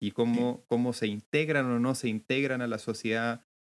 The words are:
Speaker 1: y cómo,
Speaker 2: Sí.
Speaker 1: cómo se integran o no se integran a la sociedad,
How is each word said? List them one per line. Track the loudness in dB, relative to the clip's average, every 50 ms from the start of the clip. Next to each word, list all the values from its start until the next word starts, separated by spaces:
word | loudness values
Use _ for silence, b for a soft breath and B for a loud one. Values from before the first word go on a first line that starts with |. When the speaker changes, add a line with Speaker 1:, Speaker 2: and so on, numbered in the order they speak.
Speaker 1:
y | -6 -4
cómo, | 0 2 2 2 4 2 2 0 -2 -4
Speaker 2:
Sí. | -4 -2
Speaker 1:
cómo | 0 2 2 0 0
se | 0 -2 -2
integran | -2 -4 -6 _ -2 0 0 2 2 2 2 2
o | 2 2
no | 2 2 0
se | 0 0 -2
integran | -2 -2 -2 -2 0 0 0 0 0 -2
a | -2 -2
la | -4 -4
sociedad, | -4 -6 -6 -4 -2 0 0 0 0 -2 -2 -4 -8 _ _ _